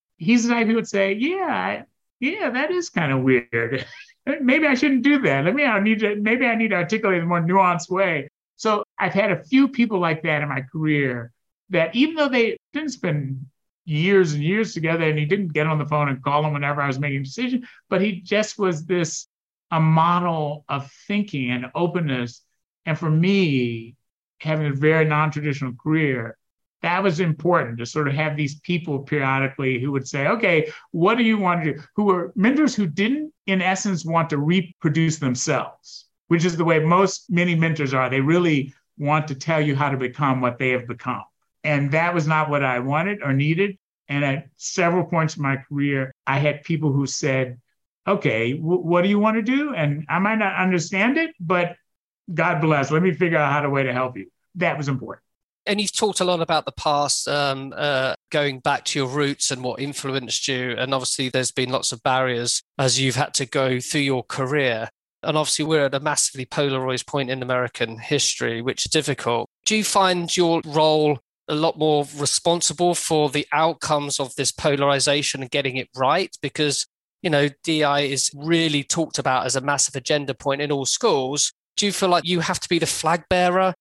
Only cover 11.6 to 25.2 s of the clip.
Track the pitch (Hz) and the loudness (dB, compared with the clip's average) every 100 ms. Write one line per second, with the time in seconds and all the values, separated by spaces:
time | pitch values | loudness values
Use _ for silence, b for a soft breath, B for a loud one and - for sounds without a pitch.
11.6 | _ 175 165 233 302 320 285 247 226 - | _ 0 0 2 2 2 0 2 0 -2
12.6 | _ 285 311 - 180 147 139 131 131 _ | _ -6 -6 -4 -2 -2 -4 -8 -12 _
13.6 | _ _ - 151 180 196 170 147 151 208 | _ _ -4 0 4 4 4 2 0 0
14.6 | 220 170 160 165 156 151 147 202 180 151 | -2 -2 -2 0 0 0 0 0 0 0
15.6 | 156 151 147 151 143 131 139 147 151 143 | 0 0 0 0 0 -2 0 0 0 -2
16.6 | 143 147 139 135 143 139 135 226 247 254 | -2 -2 -2 -2 -4 -4 -6 -6 -2 -2
17.6 | B B _ 190 208 175 - 202 208 - | B B _ 0 0 -2 -2 -2 -2 -2
18.6 | 190 156 170 180 165 - - _ _ _ | -2 -2 -2 -2 -2 -6 -14 _ _ _
19.6 | _ 165 156 160 165 175 175 160 147 151 | _ 2 4 4 4 2 0 -2 -4 -6
20.6 | - 139 135 - - 208 202 147 123 123 | -6 -6 -6 -18 -4 -4 -2 -4 -2 -4
21.6 | 123 156 175 175 156 127 120 - _ _ | -4 -2 -2 0 -2 -2 -4 -10 _ _
22.6 | _ _ - 156 170 156 180 196 170 135 | _ _ -6 -2 0 2 4 4 2 2
23.6 | 120 117 113 - _ _ _ _ 160 156 | 0 -4 -12 -20 _ _ _ _ -4 -2
24.6 | 147 135 151 160 156 151 | -2 2 4 4 2 2